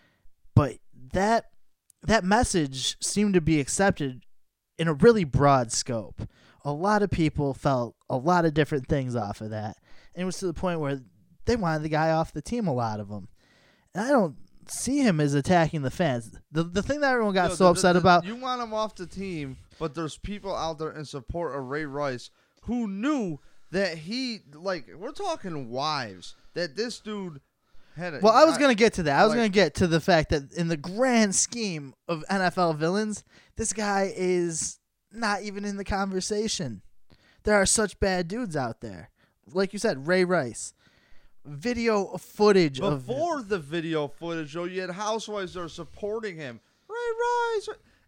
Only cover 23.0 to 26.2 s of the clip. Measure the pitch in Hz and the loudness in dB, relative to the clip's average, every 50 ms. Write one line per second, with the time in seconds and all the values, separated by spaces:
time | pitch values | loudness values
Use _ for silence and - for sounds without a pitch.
23 | 220 285 311 269 220 180 151 - - - - - - - 160 185 202 180 160 165 | -2 -2 0 0 -2 -4 -6 -8 -12 -18 -20 -20 -14 -6 -4 -2 -2 -2 -4 -6
24 | 151 175 226 254 262 247 226 196 - 135 143 151 175 196 185 165 - - 87 143 | -10 -8 -8 -6 -6 -8 -8 -12 -14 -18 -18 -10 -6 -6 -6 -6 -8 -12 -16 -14
25 | 190 269 320 - 403 370 214 214 - 190 165 147 131 110 117 131 143 156 151 139 | -14 -12 -10 -8 -6 -6 -6 -6 -8 -8 -8 -8 -8 -8 -6 -4 -2 -2 -2 -4
26 | 123 107 95 90 | -4 -8 -10 -14